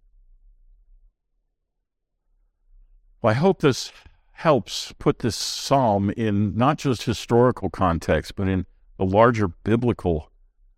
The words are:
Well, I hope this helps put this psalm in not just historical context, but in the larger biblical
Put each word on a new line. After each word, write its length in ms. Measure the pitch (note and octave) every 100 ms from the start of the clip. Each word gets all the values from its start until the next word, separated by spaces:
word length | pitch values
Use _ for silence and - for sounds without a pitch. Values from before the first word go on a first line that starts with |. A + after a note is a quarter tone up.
| _ _ _ _ _ _ _ _ _ - _ _ _ _ _ _ _ _ _ _ _ _ _ _ _ _ _ - - _ _ _
Well, 100 | A2+
I 40 | A2+
hope 240 | F#3 F3+
this 300 | D3 A#2+ - - - _ _
helps 640 | - E3+ C3+ - - -
put 260 | - - -
this 160 | B2 -
psalm 760 | - - - C#3 B2 G2+ G2
in 440 | - A2 G2+ G#2 F#2
not 220 | B2+ D#3
just 260 | C#3+ A#2+
historical 680 | - A2 - A#2+ B2 - F#2+
context, 680 | - F#2 E2 - D#2 - -
but 120 | F#2+
in 180 | F#2+ F2+ _ _ -
the 80 | F#2+
larger 440 | G2+ A#2 A2+ G2+
biblical 840 | - - A#2 A#2+ G#2+ F2+ D#2+ - _ _ _ _